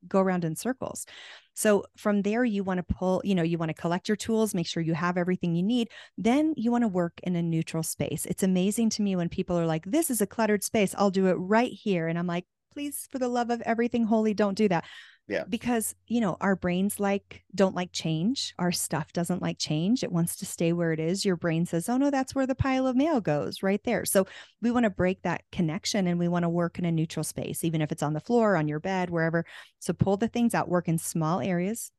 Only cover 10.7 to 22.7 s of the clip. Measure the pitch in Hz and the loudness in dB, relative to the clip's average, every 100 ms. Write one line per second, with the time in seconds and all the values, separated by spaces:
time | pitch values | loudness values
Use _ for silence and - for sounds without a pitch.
10.7 | 233 190 - 202 190 190 180 185 220 247 | 0 0 2 2 4 2 2 2 2 2
11.7 | 202 - 185 165 170 175 170 180 _ _ | -2 -2 0 0 -2 -2 -4 -6 _ _
12.7 | - 285 285 - 269 247 247 233 233 - | -10 -8 -8 -10 -4 -2 0 0 -2 -2
13.7 | 226 240 240 226 226 220 202 208 190 214 | 0 0 2 2 4 4 2 0 2 2
14.7 | 170 - - - _ _ 170 - 220 233 | 2 -2 -16 -20 _ _ -4 -2 -4 -2
15.7 | 240 220 - _ 233 214 - 196 190 175 | -2 -2 -8 _ 0 0 0 0 0 0
16.7 | 175 196 - 202 202 _ - _ 185 190 | 0 0 0 -2 -2 _ -20 _ 2 2
17.7 | 175 180 - - 160 185 269 - - 180 | 2 -6 -4 -2 0 0 -2 -4 -2 -2
18.7 | 170 - 156 156 180 175 180 180 165 - | 0 -2 -4 -4 -4 -2 -2 -2 -4 -2
19.7 | 151 175 254 - 175 170 - - - 170 | 0 2 0 0 0 -2 -4 -10 -2 0
20.7 | 170 170 160 160 190 196 175 175 165 175 | 2 0 0 -2 0 0 0 0 0 0
21.7 | 170 170 247 277 277 254 - 262 262 277 | -2 -2 0 2 0 -2 -2 -2 0 0